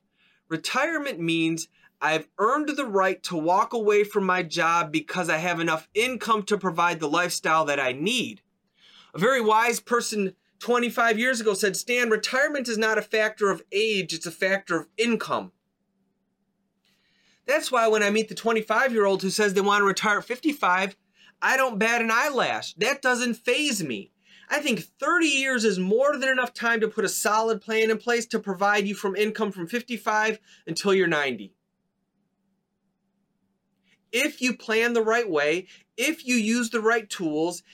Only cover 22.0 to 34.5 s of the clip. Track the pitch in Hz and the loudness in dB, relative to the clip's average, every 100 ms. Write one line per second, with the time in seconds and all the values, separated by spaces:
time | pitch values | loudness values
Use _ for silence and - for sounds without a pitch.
22 | 226 226 294 262 160 110 - - 214 277 | 0 0 0 0 0 -2 -6 -4 -2 0
23 | 254 247 247 226 - 269 294 214 156 107 | 0 0 0 -2 0 0 0 -2 -4 -8
24 | - _ _ - - 285 294 208 - - | -10 _ _ -18 -4 -2 0 -2 -4 -6
25 | 285 339 320 277 269 254 214 185 185 220 | 0 2 2 0 0 0 0 0 2 2
26 | 285 294 262 254 247 - 233 233 208 - | 2 2 0 0 -2 -2 -2 0 0 -2
27 | 190 - 220 214 226 214 - 220 220 220 | -2 0 0 2 0 -2 -2 0 2 0
28 | 240 240 233 220 202 180 202 208 202 196 | 0 -2 -2 -4 -4 0 2 2 0 -2
29 | 202 190 214 214 214 190 165 - - 233 | -4 0 -2 -2 -4 -4 -6 -6 -6 -6
30 | - 214 220 220 _ - - 165 202 190 | -2 0 0 -2 _ -16 -10 -4 2 4
31 | 175 156 139 113 101 _ _ _ _ _ | 4 2 -2 -4 -10 _ _ _ _ _
32 | _ _ _ _ _ _ _ _ _ _ | _ _ _ _ _ _ _ _ _ _
33 | _ _ _ _ _ _ _ _ _ _ | _ _ _ _ _ _ _ _ _ _
34 | _ 240 294 - 254 | _ -2 -2 -2 -4